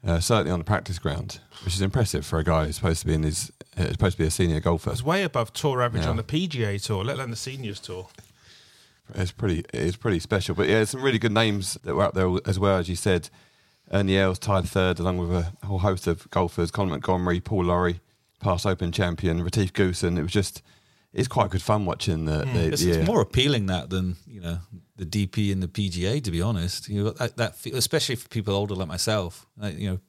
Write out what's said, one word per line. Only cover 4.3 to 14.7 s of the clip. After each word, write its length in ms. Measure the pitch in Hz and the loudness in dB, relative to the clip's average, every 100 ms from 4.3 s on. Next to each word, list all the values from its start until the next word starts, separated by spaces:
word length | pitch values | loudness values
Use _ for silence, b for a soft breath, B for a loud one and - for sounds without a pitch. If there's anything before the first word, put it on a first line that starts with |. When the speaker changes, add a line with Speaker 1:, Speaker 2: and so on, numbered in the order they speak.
Speaker 1:
senior 280 | - 90 78 | 2 2 2
golfer. 300 | 85 85 - | 2 0 -2
Speaker 2:
It's 120 | 71 | -4
way 200 | 127 185 | 0 0
above 280 | 185 131 113 | 0 -2 -4
tour 300 | - 151 127 | -2 -2 0
average 220 | 123 110 | 0 0
Speaker 1:
Yeah. 60 | 80 | 0
Speaker 2:
on 40 | 85 | -2
the 80 | |
P 240 | - 156 180 | -2 -2 -2
G 160 | 143 | -2
A 140 | 107 101 | -2 -2
Tour, 260 | - 104 | -2 -2
let 120 | 107 135 | -2 -4
alone 140 | 131 | -6
the 40 | 113 | -8
Seniors 440 | - 127 120 98 | -8 -8 -10 -10
Tour. 260 | - 92 92 - - B B B B B B B _ - | -10 -12 -12 -18 -20 B B B B B B B _ -4
Speaker 1:
It's 160 | 92 | -4
pretty, 340 | - 107 80 - | 0 0 0 -2
it's 240 | - 76 92 | -2 -2 0
pretty 220 | 117 87 | 0 0
special. 340 | - 101 95 82 | 0 -2 0 0
But 140 | 101 | 4
yeah, 140 | 110 | 4
some 180 | 110 131 | 2 0
really 160 | 135 117 | 2 2
good 120 | 117 | 2
names 400 | 107 113 101 95 - | 4 2 2 -4 -8
that 120 | - 67 | -4 2
were 80 | |
up 100 | 98 | 2
there 160 | - 92 90 - | 4 2 2 0
as 140 | 95 | 2
well, 180 | 98 95 | 4 4
as 100 | 85 | 2
you 80 | 87 | -2
said. 340 | - 92 - b b b b b _ | 2 2 0 b b b b b _
Ernie 280 | 98 98 95 | 0 4 4
Els 180 | 95 92 | 4 0
tied 320 | - 98 | 0 0
third, 300 | 80 | 2